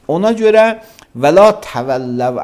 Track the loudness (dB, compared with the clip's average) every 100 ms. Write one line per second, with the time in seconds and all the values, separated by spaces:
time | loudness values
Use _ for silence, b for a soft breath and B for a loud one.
0 | -6 -2 -2 0 2 2 2 -2 B B
1 | B -4 2 4 4 2 -6 -8 -6 -4
2 | -4 -4 -4 -4